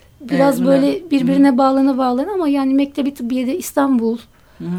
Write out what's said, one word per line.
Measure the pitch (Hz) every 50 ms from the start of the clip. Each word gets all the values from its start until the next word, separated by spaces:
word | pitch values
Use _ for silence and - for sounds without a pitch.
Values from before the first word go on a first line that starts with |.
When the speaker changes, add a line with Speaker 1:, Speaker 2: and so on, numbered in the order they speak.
| _ _ _ -
Speaker 1:
Biraz | 302 240 269 269 269 277 262
Speaker 2:
Evet, | 240 247
Speaker 1:
böyle | 269 269 269 277 285
Speaker 2:
evet. | 277 392 349 349
Speaker 1:
birbirine | 285 277 247 247 277 277 277 277
Speaker 2:
Hı | 254
hı. |
Speaker 1:
bağlana | 240 269 269 269 269 269 277 269
bağlana | 247 262 254 247 247 285 370 415
ama | 381 330 285
yani | 285 277 269 262 269
Mektebi | 269 277 277 277 294 262 277 285
Tıbbiye'de | - 240 226 254 254 254 240 285
İstanbul. | 370 - - - 294 277 277 262 233 226 226 233 233 - - _ _ _ _ _
Speaker 2:
Hı | - 170
hı. | 170 180